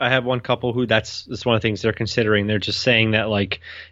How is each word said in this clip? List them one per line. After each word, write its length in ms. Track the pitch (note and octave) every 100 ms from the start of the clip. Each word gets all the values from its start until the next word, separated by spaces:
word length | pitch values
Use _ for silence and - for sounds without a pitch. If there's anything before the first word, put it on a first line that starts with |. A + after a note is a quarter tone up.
I 80 | B2
have 140 | C3
one 160 | B2 B2
couple 320 | - A#2+ B2
who 140 | A#2+ A#2+
that's, 380 | A2 - -
that's 220 | - G#2+ B2
one 80 |
of 80 | A2+
the 40 | A2+
things 160 | G2+
they're 100 | A2+
considering. 540 | - A2+ - G#2+ G#2 G2+
They're 100 | G#2+
just 220 | - -
saying 320 | C3 A#2 A2
that, 160 | G#2+ G#2+
like, 320 | G2+ G2 - - - -